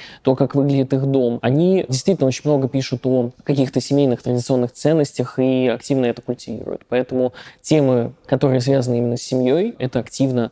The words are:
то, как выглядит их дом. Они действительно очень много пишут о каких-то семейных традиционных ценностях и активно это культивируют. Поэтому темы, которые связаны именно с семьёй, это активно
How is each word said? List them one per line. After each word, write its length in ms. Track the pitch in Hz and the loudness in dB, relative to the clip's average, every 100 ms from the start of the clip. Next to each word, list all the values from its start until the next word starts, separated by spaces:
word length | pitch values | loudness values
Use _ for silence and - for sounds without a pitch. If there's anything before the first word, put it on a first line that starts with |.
| - - | -10 -4
то, 100 | - 131 | 0 2
как 200 | 135 143 | 2 2
выглядит 360 | 139 139 131 | 2 2 2
их 120 | 135 139 | 0 0
дом. 320 | 135 120 120 | 0 0 0
Они 420 | 120 139 180 190 - | 0 2 2 2 0
действительно 420 | 131 - 185 135 | -2 0 2 2
очень 200 | 123 147 | 0 0
много 180 | 147 131 | 0 0
пишут 380 | 135 127 123 131 | -2 -4 -4 0
о 240 | 131 120 - | 0 0 -6
каких-то 360 | - 143 131 135 | -4 0 0 0
семейных 440 | - 143 143 120 | 0 2 2 0
традиционных 480 | - 123 - 131 123 | -2 -2 0 0 0
ценностях 640 | - 151 160 143 - 127 - | -2 0 2 0 -2 -6 -2
и 340 | 131 131 127 117 | 0 2 0 -2
активно 220 | - 135 123 | -2 0 0
это 160 | 113 | -2
культивируют. 640 | - 123 - 110 - - - | -6 -10 -8 -10 -10 -10 -4
Поэтому 460 | 123 123 131 127 - - - | -4 -2 -2 -2 -4 -20 -12
темы, 520 | - 156 135 127 120 - - | 0 2 4 2 0 -6 -4
которые 360 | 127 143 131 | 0 2 2
связаны 380 | 123 139 123 120 | 2 0 0 0
именно 180 | 120 117 | -2 -4
с 40 | |
семьёй, 540 | - 131 127 147 214 - | -4 -2 2 2 0 -4
это 200 | 127 123 | -4 -4
активно 500 | 113 - 135 123 113 | -6 -2 -2 0 -4